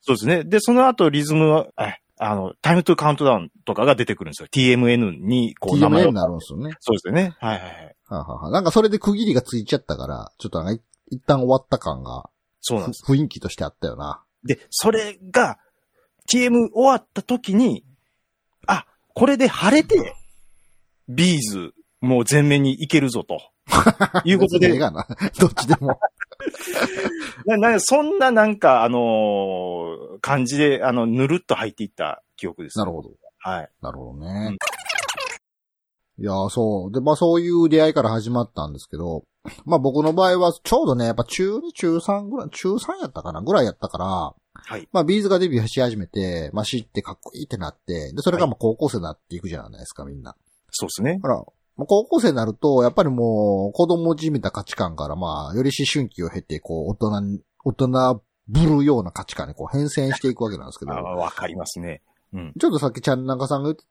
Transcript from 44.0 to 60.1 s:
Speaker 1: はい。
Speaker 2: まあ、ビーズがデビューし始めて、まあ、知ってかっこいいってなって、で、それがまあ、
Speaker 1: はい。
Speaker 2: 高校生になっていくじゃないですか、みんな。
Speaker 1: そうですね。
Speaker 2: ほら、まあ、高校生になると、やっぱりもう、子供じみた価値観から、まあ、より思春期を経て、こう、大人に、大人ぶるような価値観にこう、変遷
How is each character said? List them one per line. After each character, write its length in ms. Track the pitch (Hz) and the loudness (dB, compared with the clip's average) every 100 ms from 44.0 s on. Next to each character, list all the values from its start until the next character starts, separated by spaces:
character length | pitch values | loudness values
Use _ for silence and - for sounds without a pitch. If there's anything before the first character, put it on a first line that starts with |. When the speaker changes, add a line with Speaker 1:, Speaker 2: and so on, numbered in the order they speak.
| 92 92 80 - _ | -4 -4 -6 -12 _
Speaker 1:
は 240 | - - 110 | -20 -14 -14
い。 100 | - | -4
Speaker 2:
ま 80 | 180 | -2
あ、 40 | |
ビ 140 | 156 202 | 2 2
ー 40 | |
ズ 60 | 202 | 2
が 100 | 185 | 2
デ 100 | 180 | 2
ビ 100 | 127 | 0
ュ 60 | |
ー 20 | 110 | -2
し 140 | - | 0
始 160 | 123 110 | -2 -2
め 100 | 90 | -8
て、 440 | - 95 85 78 | -6 -4 -4 -6
ま 100 | 87 | -6
あ、 20 | |
知 140 | 104 127 | -6 -6
っ 80 | 107 | -6
て 160 | - | -10
か 100 | - | -10
っ 60 | 92 | -14
こ 120 | - | -16
い 80 | - | -16
い 20 | |
っ 40 | 143 | -12
て 80 | 107 | -10
な 140 | 87 | -10
っ 60 | - | -12
て、 360 | - 85 71 | -10 -8 -8
で、 80 | 143 | -4
そ 80 | 160 | -2
れ 80 | 180 | 0
が 80 | 165 | -2
ま 60 | |
あ、 0 | |
Speaker 1:
は 20 | |
い。 40 | 113 | 0
Speaker 2:
高 160 | 113 113 | -2 0
校 120 | 151 | -2
生 100 | 113 | -4
に 40 | |
な 80 | 82 | -8
っ 80 | 78 | -12
て 160 | _ 87 | _ -12
い 40 | |
く 80 | 87 | -10
じ 80 | 82 | -12
ゃ 60 | 57 | -14
な 80 | 104 | -18
い 40 | |
で 60 | - | -20
す 60 | |
か、 120 | - | -16
み 100 | 139 | -16
ん 80 | 143 | -14
な。 140 | 123 - _ _ _ | -18 -20 _ _ _
Speaker 1:
そ 160 | - 92 | -10 -8
う 20 | |
で 20 | |
す 100 | - | -4
ね。 160 | 117 185 | -2 -2
Speaker 2:
ほ 80 | 185 | -2
ら、 140 | 123 - _ _ - | -4 -4 _ _ -12
ま 60 | |
あ、 40 | 143 | 2
高 180 | 202 226 | 2 4
校 140 | 339 | 2
生 100 | 240 | 2
に 60 | 135 | 2
な 100 | 113 | -2
る 80 | |
と、 280 | 110 156 135 | 0 2 4
や 40 | 120 | 4
っ 60 | |
ぱ 80 | - | 4
り 80 | 170 | 0
も 600 | 127 117 110 104 98 98 | 2 0 2 2 2 -2
う、 20 | |
子 140 | 101 170 | 2 2
供 260 | 170 165 | 4 2
じ 160 | 156 160 | 0 0
み 100 | 143 | -2
た 100 | 101 | -4
価 100 | - | -8
値 140 | 98 - | -12 -6
観 180 | 95 | -6
か 140 | 78 73 | -6 -8
ら、 80 | 76 | -6
ま 340 | 90 76 73 | -6 -6 -6
あ、 40 | 95 | 0
よ 60 | |
り 80 | 131 - | 0 0
思 80 | 139 | -2
春 160 | 151 127 | -2 -4
期 140 | - | -4
を 80 | 90 | -6
経 100 | 98 | -6
て、 200 | - 78 | -8 -10
こ 260 | - 82 80 | -8 -6 -4
う、 40 | |
大 40 | |
人 260 | 104 110 104 | -2 -2 -2
に、 200 | 101 101 _ _ | -4 -6 _ _
大 80 | - | -6
人 500 | 107 131 127 131 123 _ _ - | -2 0 2 2 0 _ _ -2
ぶ 120 | 110 | 2
る 240 | 160 147 | 4 4
よ 160 | 143 131 | 4 2
う 40 | |
な 60 | 90 | 0
価 140 | - | -10
値 100 | - | -14
観 140 | - 131 | -12 -12
に 60 | |
こ 100 | - | -12
う、 20 | - 135 | -6 -4
変 100 | 147 | -2
遷 260 | - 135 | -2 -2